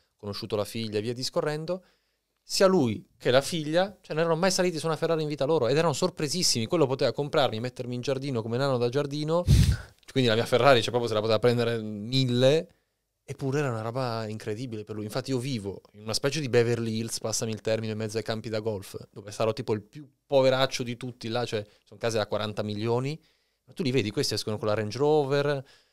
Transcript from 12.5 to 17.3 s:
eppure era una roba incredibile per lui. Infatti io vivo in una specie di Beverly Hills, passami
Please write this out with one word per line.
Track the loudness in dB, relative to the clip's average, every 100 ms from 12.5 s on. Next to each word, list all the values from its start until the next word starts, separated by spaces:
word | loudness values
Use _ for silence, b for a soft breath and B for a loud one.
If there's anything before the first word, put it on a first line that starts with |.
| 4 0 _ _ _ _ _ -16
eppure | -6 -2 0
era | -2
una | -2
roba | -4 -4 -4 -4 -6
incredibile | -8 -8 -8 -8 -10
per | -10
lui. | -8
Infatti | -6 -6 -4
io | -4
vivo | -4 -6 -6 -10 -14
in | -12
una | -6
specie | -2 -2 -2
di | 2
Beverly | 4 4 2 -2 -4
Hills, | -4 -6
passami | -4